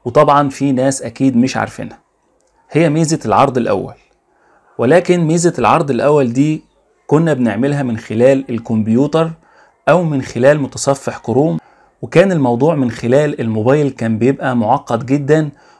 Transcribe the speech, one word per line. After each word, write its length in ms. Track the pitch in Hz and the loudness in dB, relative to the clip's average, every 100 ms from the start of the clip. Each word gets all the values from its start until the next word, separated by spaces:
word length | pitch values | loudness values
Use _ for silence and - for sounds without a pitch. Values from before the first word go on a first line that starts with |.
وطبعًا 440 | 123 147 147 143 143 | -2 2 4 4 0
في 240 | - 139 | -2 -2
ناس 300 | 127 135 135 | 0 0 -2
أكيد 340 | 117 117 135 120 | -8 -2 0 2
مش 200 | 113 110 | 0 -2
عارفينها. 420 | 107 - 113 - _ _ _ _ _ _ - | -6 -8 -14 -16 _ _ _ _ _ _ -4
هي 200 | 147 165 | 0 0
ميزة 280 | 151 156 160 | 0 0 -2
العرض 320 | 113 101 139 123 | 0 2 2 0
الأول. 360 | 101 98 95 - _ _ _ _ _ _ _ - | -2 -4 -6 -14 _ _ _ _ _ _ _ -4
ولكن 420 | 120 175 175 180 | 2 2 2 0
ميزة 340 | 156 170 170 131 | 2 2 0 0
العرض 320 | 110 151 143 | 2 2 0
الأول 420 | 117 113 151 123 | 0 2 2 0
دي 320 | 123 151 156 - _ _ _ - | 0 0 -2 -10 _ _ _ -2
كنا 280 | 147 165 | 0 2
بنعملها 480 | 131 120 101 139 143 | 0 -2 -2 -2 -2
من 140 | 127 110 | -4 -6
خلال 460 | - 110 131 135 135 | -4 2 2 2 -2
الكمبيوتر 800 | 113 - 110 107 117 147 160 165 165 _ _ _ _ - | -8 -4 -2 0 0 0 0 -2 -6 _ _ _ _ 2
أو 160 | 170 | 2
من 180 | 165 139 | 2 -4
خلال 380 | 127 117 131 151 | -6 0 2 2
متصفح 580 | 131 120 - 135 - - | -2 -6 -4 -4 -6 -10
كروم، 400 | - 120 160 165 - _ _ _ | -4 0 0 -2 -10 _ _ _
وكان 300 | 110 160 196 | -2 2 2
الموضوع 420 | 170 123 120 151 | 2 0 0 0
من 160 | 151 123 | 0 -2
خلال 500 | 113 117 135 151 - | -4 0 0 0 -4
الموبايل 500 | 113 110 113 151 143 | -4 -2 2 2 0
كان 280 | - 113 110 | -4 -4 0
بيبقى 380 | 123 135 135 123 | 0 0 -2 -2
معقد 500 | 107 139 - 117 127 | 0 -2 -2 -6 -2
جدًا 440 | 147 139 156 147 - _ | -2 0 0 0 -8 _